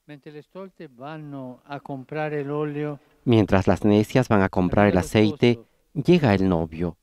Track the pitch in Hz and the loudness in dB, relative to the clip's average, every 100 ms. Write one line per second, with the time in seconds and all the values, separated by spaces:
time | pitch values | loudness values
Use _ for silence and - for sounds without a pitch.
0 | - 147 156 151 - 185 196 _ 156 120 | -20 -20 -20 -20 -20 -20 -20 _ -20 -16
1 | 139 156 147 139 127 123 - 139 - 135 | -16 -14 -14 -14 -14 -16 -16 -16 -12 -14
2 | 123 156 151 147 139 147 151 147 147 143 | -10 -6 -6 -6 -6 -6 -6 -6 -8 -10
3 | _ _ 131 113 95 95 104 90 107 104 | _ _ 2 2 4 2 2 0 2 2
4 | 107 131 123 107 92 98 90 104 104 90 | 2 0 2 2 2 0 0 4 4 2
5 | - 110 107 - 120 117 - _ _ 156 | 2 2 2 2 0 0 -8 _ _ -4
6 | 156 175 135 98 95 85 80 80 87 - | 2 4 4 2 2 0 -2 -6 -8 -8